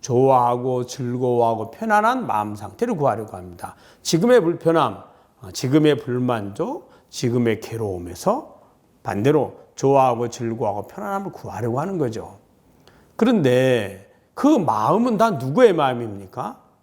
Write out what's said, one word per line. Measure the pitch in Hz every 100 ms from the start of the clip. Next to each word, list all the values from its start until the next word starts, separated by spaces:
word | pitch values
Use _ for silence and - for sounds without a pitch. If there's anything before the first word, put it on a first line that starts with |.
좋아하고 | - 123 131 131 123 123 127 127 123
즐거워하고 | - 123 123 127 120 117 110 -
편안한 | - 226 208 214 254 196
마음 | 107 104 101
상태를 | 104 - 233 196
구하려고 | 139 107 107 95
합니다. | 90 87 - - - _
지금의 | - 165 220 247
불편함, | 170 156 165 165 135 95 - _ _ _
어, | 101
지금의 | 92 131 147 151 143
불만족, | - 123 123 117 101 101 180 320 - _ _
지금의 | - 127 120 117 107
괴로움에서 | - 113 107 92 87 92 - 247 - - _ _ _ _
반대로 | - 98 120 151 110 - - -
좋아하고 | 135 135 131 117 120
즐거워하고 | - 117 113 110 101 101
편안함을 | - 208 196 196
구하려고 | - - - 117 120
하는 | 165 190
거죠. | 131 110 82 - _ _ _ _ _ _ _ _
그런데 | 226 226 135 123 131 123 98 95 - _ _
그 | - 277
마음은 | 294 151 110 113 180 240 214
다 | 226
누구의 | 175 127 156 247
마음입니까? | 135 139 120 117 98 95 - 160 254 _ _